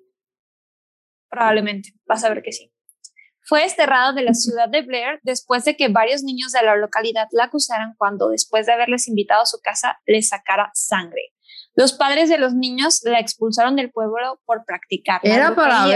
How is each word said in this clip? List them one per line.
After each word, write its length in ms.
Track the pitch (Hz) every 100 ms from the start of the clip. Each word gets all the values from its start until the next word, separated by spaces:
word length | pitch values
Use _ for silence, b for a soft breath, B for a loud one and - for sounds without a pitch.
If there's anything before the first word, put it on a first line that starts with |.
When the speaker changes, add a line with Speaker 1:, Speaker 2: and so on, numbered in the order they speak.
| _ _ _ _ _ _ _ _ _ _ _ _ -
Speaker 1:
Probablemente, 640 | 247 226 214 208 196 - _ -
vas 160 | 220
a 60 | 220
ver 120 | 214
que 100 | -
sí. 200 | - - _ _ _ - b b _
Fue 180 | - 302
desterrada 500 | 359 - 294 262 262
de 100 | 269
la 100 | 240
ciudad 360 | 233 233 233 233
de 120 | 294
Blair 360 | 262 247 247 302
después 420 | 240 254 - 247 294
de 100 | 302
que 120 | 262
varios 340 | 214 226 277
niños 280 | 269 254 254
de 100 | 247
la 120 | 220 208
localidad 520 | 208 220 226 220 214
la 140 | 233 247
acusaran 500 | 294 277 220 220 226
cuando, 320 | 202 202 208
después 360 | 220 - 220 220
de 60 |
haberles 340 | 233 240 247 240
invitado 340 | 208 202 208
a 40 | 233
su 120 | -
casa, 360 | - 208 - - -
les 240 | 214 214
sacara 400 | 196 - 196 202
sangre. 600 | - - 190 170 170 - _ B B B -
Los 180 | 262
padres 360 | - 277 285 330
de 80 | 311
los 160 | 254
niños 480 | 247 254 254 294 -
la 160 | 233 233
expulsaron 560 | 220 - 226 226 240 277
del 160 | 247
pueblo 500 | 226 214 226 254 262 -
por 200 | 226 -
practicar 560 | 175 - 190 - 180
la 100 | 208 226
Speaker 2:
Era 200 | 311 330
para 200 | 285 226
Speaker 1:
brujería. 140 | 190